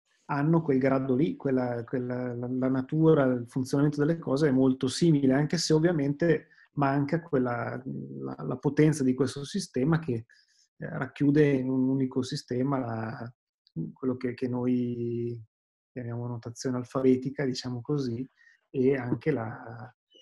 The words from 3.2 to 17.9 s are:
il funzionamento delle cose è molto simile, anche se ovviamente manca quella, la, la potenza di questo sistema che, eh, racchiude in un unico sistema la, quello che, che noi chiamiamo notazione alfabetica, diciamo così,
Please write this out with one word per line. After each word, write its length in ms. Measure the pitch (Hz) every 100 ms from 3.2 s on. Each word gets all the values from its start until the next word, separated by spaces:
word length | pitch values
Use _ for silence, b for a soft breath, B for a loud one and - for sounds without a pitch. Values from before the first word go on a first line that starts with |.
il 220 | 131 123 117
funzionamento 500 | 135 131 143 147 147
delle 200 | 147 165
cose 280 | 147 135 156
è 40 |
molto 340 | 131 131 131 131
simile, 460 | - 170 147 135
anche 260 | 131 151 170
se 140 | -
ovviamente 800 | 156 170 165 139 143 170 151 - b b
manca 460 | - 139 139 139 165
quella, 640 | 165 131 123 120 117 120 135 135 139 135
la, 160 | 135 131
la 180 | - 139
potenza 460 | 147 139 156 147
di 120 | 131
questo 300 | 127 131 143
sistema 540 | 143 196 - 127 139 160
che, 280 | 160 113 113 b b b b -
eh, 120 | 151 156
racchiude 520 | 135 - 143 143 143
in 180 | 135 127
un 200 | 131 131
unico 340 | 135 131 131
sistema 560 | 123 147 - 123 135 135
la, 560 | 120 113 110 113 120 - _ _ _ - 160
quello 240 | - 131 127
che, 180 | 127
che 120 | 120 127
noi 960 | 123 123 123 123 120 117 117 117 120 110 _ _ _ _
chiamiamo 380 | - 120 117 120
notazione 480 | 120 117 117 135 127
alfabetica, 680 | 120 139 131 127 135 135
diciamo 360 | 135 127 127 123
così, 440 | 117